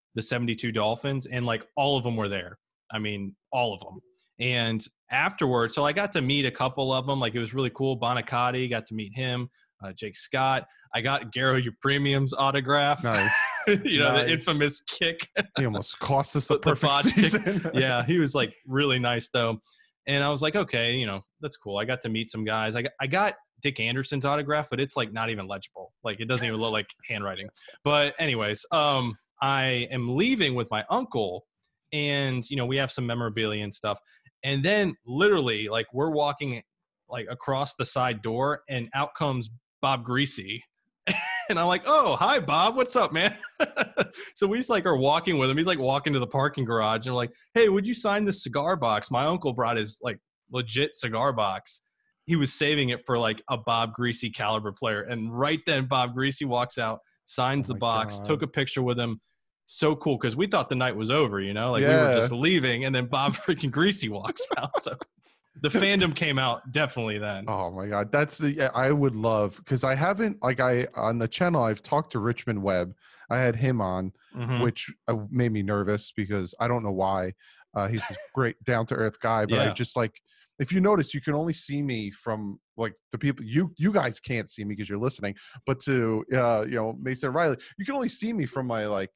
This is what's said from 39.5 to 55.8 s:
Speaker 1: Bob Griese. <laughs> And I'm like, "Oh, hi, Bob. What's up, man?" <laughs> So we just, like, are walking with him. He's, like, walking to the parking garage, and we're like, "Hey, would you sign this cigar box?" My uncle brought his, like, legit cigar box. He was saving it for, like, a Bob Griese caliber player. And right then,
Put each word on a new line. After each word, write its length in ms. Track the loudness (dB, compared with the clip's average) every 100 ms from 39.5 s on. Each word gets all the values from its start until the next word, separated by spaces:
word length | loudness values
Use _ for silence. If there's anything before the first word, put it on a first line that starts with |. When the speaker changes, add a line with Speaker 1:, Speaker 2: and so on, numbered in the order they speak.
| -12 _ -4
Speaker 1:
Bob 240 | 0 0 0
Griese. 560 | -2 -2 -4 -10 -12 -14 _ _ _ -4
<laughs> 80 | -2 -4 -6 -2
And 80 | 0
I'm 100 | 2
like, 160 | 2 4
"Oh, 320 | 4 4 4
hi, 220 | 4 2
Bob. 340 | 2 4 4 2
What's 220 | 2 2
up, 160 | 2
man?" 240 | 2 0 0 -8 -2
<laughs> 200 | -2 0 -2 0 -2 -4 -10 -2
So 120 | 0
we 100 | 0
just, 120 | 0
like, 160 | 2 4
are 120 | 4
walking 400 | 4 4 2 2
with 120 | 2
him. 80 | 2
He's, 80 | 2
like, 140 | 2
walking 340 | 2 0 2
to 60 | 0
the 80 | 0
parking 380 | 0 0 0 0
garage, 400 | 2 2 2 0
and 100 | -2
we're 60 |
like, 120 | -2 -6 _
"Hey, 160 | 4 6
would 180 | 6 0
you 60 |
sign 320 | -2 0 2 0
this 180 | -2
cigar 320 | -2 -2 0 2
box?" 340 | 2 0 0
My 140 | 0 0
uncle 280 | 0 -2
brought 240 | -2 0 0
his, 200 | -4 -6
like, 180 | -8 -8 _ _ -10
legit 420 | -8 -4 -2 -2 -2
cigar 360 | -4 0 0
box. 480 | 0 -2 -2 -10 -18 _ _ _ _ -2
He 100 | 0
was 180 | 0
saving 360 | 0 0 2 0
it 160 | -2 -2
for, 120 | 0
like, 240 | 0 -2 -4
a 80 | -4
Bob 360 | 0 0 0 -2
Griese 360 | -2 -2 -6 -4
caliber 360 | -2 -2 -4
player. 300 | -4 -2 -2
And 340 | -4 -6 -4 -2
right 240 | 0 0 0
then, 200 | 0